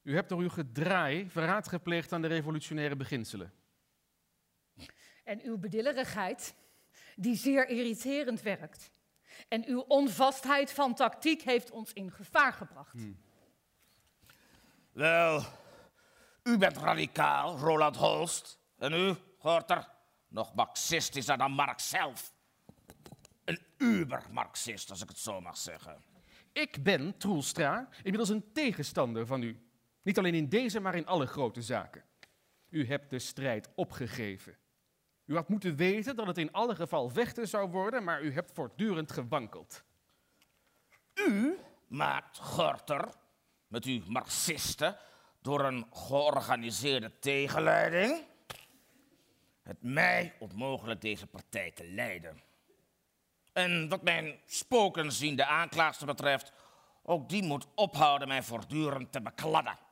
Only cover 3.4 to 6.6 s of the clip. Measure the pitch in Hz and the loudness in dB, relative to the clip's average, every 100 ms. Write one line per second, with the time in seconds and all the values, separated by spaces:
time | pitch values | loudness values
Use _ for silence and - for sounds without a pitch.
3.4 | 90 _ _ _ _ _ _ _ _ _ | -12 _ _ _ _ _ _ _ _ _
4.4 | _ _ _ - - _ - _ - 208 | _ _ _ -20 -20 _ -20 _ -10 -8
5.4 | 247 220 196 214 247 254 262 208 185 - | -6 -6 -4 -2 0 0 -4 -2 -4 -4
6.4 | - - | -10 -16